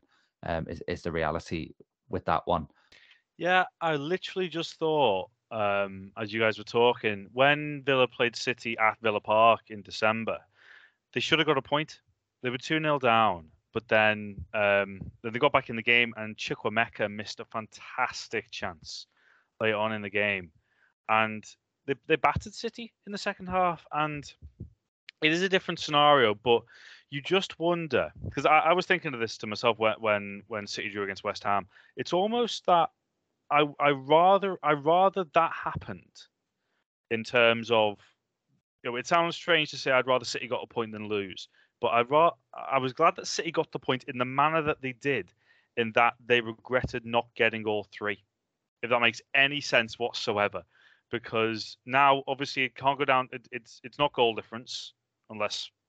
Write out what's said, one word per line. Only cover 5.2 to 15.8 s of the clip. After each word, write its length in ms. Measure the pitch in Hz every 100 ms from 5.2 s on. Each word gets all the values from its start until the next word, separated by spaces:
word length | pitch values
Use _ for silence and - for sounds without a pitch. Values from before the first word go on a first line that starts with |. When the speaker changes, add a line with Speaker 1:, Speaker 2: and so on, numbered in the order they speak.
| 90 _ -
Speaker 2:
um, 640 | 113 104 101 101 95 98 -
as 140 | 110
you 80 | 110
guys 180 | 110 104
were 60 |
talking, 640 | 104 120 120 120 110 101 98
when 500 | 120 139 147 151 143
Villa 220 | 135 131 127
played 300 | - 120 110
City 400 | - 117 117 113
at 220 | 110 107
Villa 200 | 113 104
Park 420 | - 107 113 110 -
in 120 | 107
December, 560 | 101 - 110 113 107 85 _ _ _ - _ _ _
they 60 | 127
should 180 | - 156
have 80 | 156
got 100 | 139
a 60 |
point. 380 | - 147 156 - _ _ _ _
They 80 | 127
were 80 | 123
two 200 | - 156
nil 200 | 156 147
down, 480 | 123 113 110 87 80 _ _
but 160 | 113 -
then, 480 | 110 107 107 104 98 -
um, 480 | 110 101 101 98 95 - -
then 100 | 117
they 60 | 117
got 140 | 143
back 180 | 139 127
in 60 |
the 60 | 113